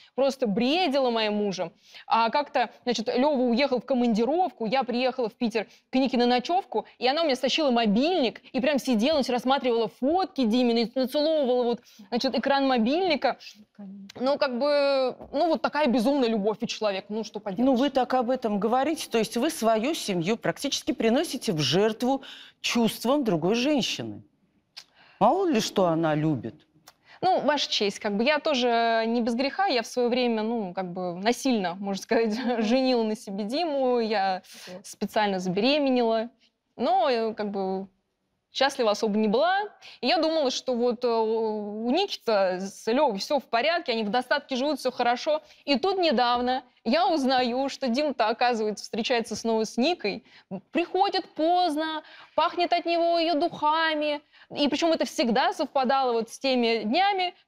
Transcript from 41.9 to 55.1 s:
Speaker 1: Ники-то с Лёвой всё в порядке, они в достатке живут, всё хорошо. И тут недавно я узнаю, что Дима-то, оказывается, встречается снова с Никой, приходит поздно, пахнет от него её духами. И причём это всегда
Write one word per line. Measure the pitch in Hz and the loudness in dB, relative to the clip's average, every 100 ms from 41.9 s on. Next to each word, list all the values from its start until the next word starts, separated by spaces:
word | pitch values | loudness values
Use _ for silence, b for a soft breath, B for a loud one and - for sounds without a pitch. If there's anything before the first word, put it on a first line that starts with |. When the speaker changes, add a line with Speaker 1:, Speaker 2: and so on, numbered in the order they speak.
Speaker 1:
Ники-то | 311 403 - - 208 190 180 | 0 -2 -4 0 2 2 0
с | 196 - - | -6 -8 -2
Лёвой | 247 294 196 | 2 2 0
всё | - 254 | -2 -2
в | |
порядке, | - 226 285 339 - | 0 0 0 0 -2
они | 226 | -2
в | 208 | -2
достатке | 247 254 294 - 247 | -2 0 -2 -2 -4
живут, | 285 277 | -2 -2
всё | 254 | -4
хорошо. | 247 240 247 320 302 B B - | 0 0 0 0 -2 B B -2
И | 277 | 0
тут | 370 392 | 2 2
недавно | 339 240 240 247 247 262 - b | 2 2 2 2 0 -2 -6 b
я | 233 254 415 | -2 2 2
узнаю, | 320 254 254 254 247 269 | 2 2 2 2 0 -4
что | - 269 | -4 -2
Дима-то, | 240 302 247 220 | 0 0 0 0
оказывается, | 240 247 226 214 196 | 2 0 2 -2 -4
встречается | - 214 226 240 226 208 | -8 -6 -2 -2 -2 -6
снова | 226 220 | -2 -2
с | 220 - | -2 0
Никой, | 285 349 208 180 B B _ 190 - | 0 0 -4 -6 B B _ -14 -6
приходит | - 349 370 392 381 - | -4 -2 0 0 0 -6
поздно, | - 320 359 359 294 320 311 B B B | -2 0 2 0 0 -4 -6 B B B
пахнет | - 330 339 349 | -2 0 0 0
от | 349 330 | 0 0
него | 339 339 339 | 0 2 2
её | 330 | 0
духами. | 311 339 - 302 320 320 302 302 294 b b b - | 0 -2 0 0 2 0 0 -2 -4 b b b -2
И | 277 | 0
причём | 294 330 | 2 2
это | 320 | 2
всегда | 285 | 0